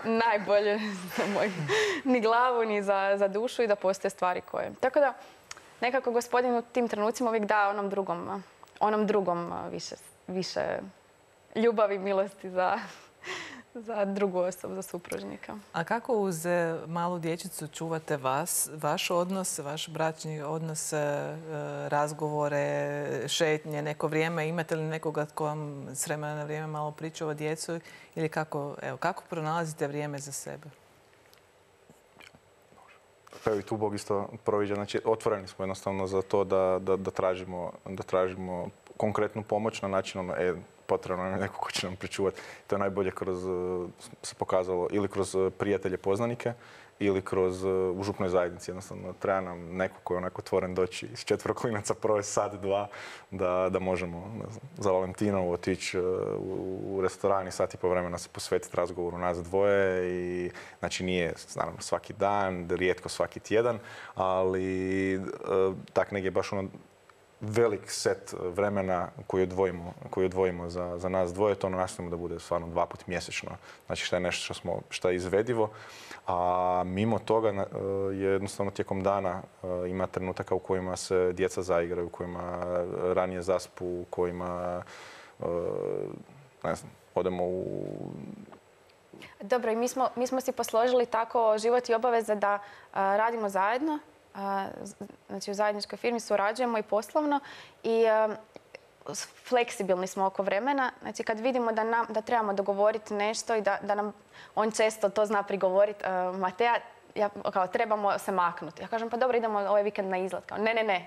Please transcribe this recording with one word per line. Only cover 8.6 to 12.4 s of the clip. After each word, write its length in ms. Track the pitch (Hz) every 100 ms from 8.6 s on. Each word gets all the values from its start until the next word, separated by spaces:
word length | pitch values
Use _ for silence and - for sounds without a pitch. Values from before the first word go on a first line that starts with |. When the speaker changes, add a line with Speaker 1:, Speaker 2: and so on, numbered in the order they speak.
| - -
Speaker 1:
onom 260 | 208 214 208
drugom, 460 | 208 180 175 175
a, 160 | 175 175
više, 260 | 175 - - - - -
više 520 | 185 175 - - - 196 - - _ _ _ -
ljubavi, 440 | - 233 220 208 196
milosti 520 | 196 190 196 -